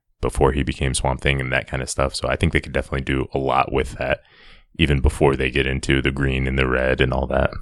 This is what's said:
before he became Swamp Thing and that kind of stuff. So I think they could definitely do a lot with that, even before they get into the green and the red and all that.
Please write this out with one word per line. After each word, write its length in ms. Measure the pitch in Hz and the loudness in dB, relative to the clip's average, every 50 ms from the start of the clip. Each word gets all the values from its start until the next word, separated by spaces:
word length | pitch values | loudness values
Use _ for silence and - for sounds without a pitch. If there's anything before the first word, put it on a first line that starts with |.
| _ _ _ _ | _ _ _ _
before 300 | - - - - 71 67 | -6 -4 0 2 2 2
he 120 | 69 71 65 | 2 2 0
became 300 | 64 65 - 71 67 64 | -2 -2 -2 -2 -2 -2
Swamp 280 | - - 67 65 64 | 0 -2 -2 -2 0
Thing 200 | - 73 69 69 | 0 0 0 0
and 100 | 65 65 | 0 -2
that 160 | 65 64 58 - | -2 -2 -2 -2
kind 160 | - 65 64 | -6 -6 -6
of 60 | - | -4
stuff. 260 | - - 67 67 - | -2 -2 -2 -2 -2
So 120 | - - 64 | -4 -4 -2
I 80 | 64 | -2
think 180 | - - 85 - | 0 2 2 2
they 80 | 69 | 0
could 120 | - - 67 | -2 -2 -4
definitely 280 | 65 65 - 69 69 | -4 -4 -4 -4 -4
do 260 | 65 64 67 65 65 - - | -2 -2 -2 -2 -2 -2 -4
a 40 | - | -4
lot 340 | 67 65 64 65 64 - | -2 0 2 2 2 2
with 220 | - 67 64 - - | 0 -2 -2 -2 -4
that, 280 | - - 64 67 - - _ - - - - - - - _ - - | -4 -2 -2 -2 -4 -4 _ -20 -20 -20 -20 -20 -20 -20 _ -2 0
even 220 | 82 73 73 67 | 2 2 4 4
before 340 | 65 76 - - 78 71 67 | 2 2 2 4 2 2 2
they 160 | 65 65 65 | 2 0 0
get 160 | 64 69 65 65 | 0 0 0 0
into 340 | 67 65 - - 69 67 | -2 -2 0 0 0 2
the 100 | 65 67 | 2 0
green 360 | 67 69 69 67 65 65 65 65 | 0 0 0 0 0 0 0 0
and 100 | 65 67 | 0 0
the 100 | 65 64 | 0 2
red 340 | 64 64 64 65 65 65 | 0 0 2 2 2 2
and 100 | 65 65 | 2 2
all 160 | 62 65 69 - | 2 0 0 0
that. 240 | 65 65 67 - - - | 0 2 0 0 -2 -4